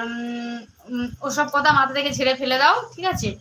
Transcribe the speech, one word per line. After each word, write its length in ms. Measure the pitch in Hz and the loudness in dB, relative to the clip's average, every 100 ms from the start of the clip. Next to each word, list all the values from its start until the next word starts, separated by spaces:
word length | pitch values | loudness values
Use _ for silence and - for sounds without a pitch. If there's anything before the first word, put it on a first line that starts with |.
উম, 560 | 233 233 240 240 240 233 - _ - | -4 -6 -6 -6 -6 -10 -12 _ -10
উম, 200 | 247 247 - | -6 -6 -6
ওসব 260 | 269 294 294 | -6 -2 0
কথা 180 | 285 294 | 2 4
মাথা 200 | 277 262 | 4 4
থেকে 180 | 269 277 | 0 -2
ঝেড়ে 220 | 262 262 | 0 0
ফেলে 240 | 262 269 262 | 0 0 4
দাও, 180 | 294 480 453 | 6 4 -2
ঠিক 100 | - | -6
আছে? 260 | 370 - 208 - | -4 -2 -4 -6